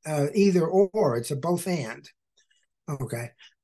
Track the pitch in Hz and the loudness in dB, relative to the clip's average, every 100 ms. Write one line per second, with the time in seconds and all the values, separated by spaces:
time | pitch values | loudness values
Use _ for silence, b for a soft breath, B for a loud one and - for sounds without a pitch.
0 | 156 151 143 208 202 180 160 190 196 220 | -6 -2 0 4 4 4 2 2 2 2
1 | 139 117 - 139 165 175 190 175 110 113 | 0 0 -4 -4 -2 -2 -2 -4 -4 -10
2 | - _ _ _ _ _ _ _ - 139 | -16 _ _ _ _ _ _ _ -12 -10
3 | 123 117 120 b b b | -8 -8 -10 b b b